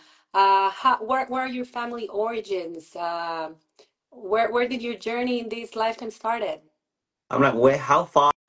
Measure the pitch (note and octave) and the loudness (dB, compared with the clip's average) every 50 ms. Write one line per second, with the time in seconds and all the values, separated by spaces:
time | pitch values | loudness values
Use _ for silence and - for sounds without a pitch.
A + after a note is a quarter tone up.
0 | - _ _ _ _ _ - G3 G3 G3 G3 G3 G3 G3 F#3+ - - C4 A#3+ - | -20 _ _ _ _ _ 2 4 6 6 6 4 4 2 -2 0 2 2 2 2
1 | A3 A3 C4 C4 C4 B3+ B3 C4 C4 C4 B3 B3 B3 B3 - B3 A#3+ A#3+ A#3+ A#3 | 0 -2 -2 -2 -2 -2 -4 -4 -4 -4 -6 -8 -8 -8 -8 -8 -8 -8 -8 -8
2 | A3 - - G3+ A3 A3+ A#3+ A3 G#3+ G3+ G3 F3+ E3+ E3 E3+ E3 D#3 - - F3 | -10 -8 -4 -4 -2 -2 -4 -6 -6 -4 -4 -4 -4 -6 -10 -12 -14 -14 -10 -6
3 | E3+ E3+ E3+ E3+ E3+ E3+ E3 E3 D#3+ D#3+ D#3+ _ _ _ _ _ - _ _ _ | -6 -4 -4 -4 -6 -6 -6 -6 -8 -10 -12 _ _ _ _ _ -20 _ _ _
4 | _ _ C#4+ B3 A3 F#3 G#3 A3+ A3+ G#3+ A3+ A#3+ B3 A#3 C4 A#3+ A3+ A#3+ A#3 - | _ _ -20 -12 -6 -2 0 2 2 2 2 0 0 0 -2 -4 -6 -6 -8 -6
5 | - A3+ A#3 A#3+ B3 B3+ B3 A#3+ A#3 A3 A3+ A#3 A#3 G#3 - A3 A3 A3+ A3+ - | -6 -6 -4 -2 -2 -2 -2 -2 -4 -6 -8 -8 -10 -8 -4 -2 -2 -2 -2 -4
6 | B3 A3 - - - A3 A#3 A#3 G#3+ F3+ D3+ - _ _ _ _ _ _ _ _ | -8 -12 -10 -6 -4 -4 -2 -2 -2 -6 -6 -8 _ _ _ _ _ _ _ _
7 | _ _ _ _ _ - - B2 C#3 C3 A#2 A2+ B2 C3+ C#3 D3 - - C#3+ D#3+ | _ _ _ _ _ -4 0 2 4 4 4 6 4 4 4 4 2 2 4 4
8 | F3 - - D#3 C#3+ D3 - _ _ | 4 4 4 4 4 4 2 _ _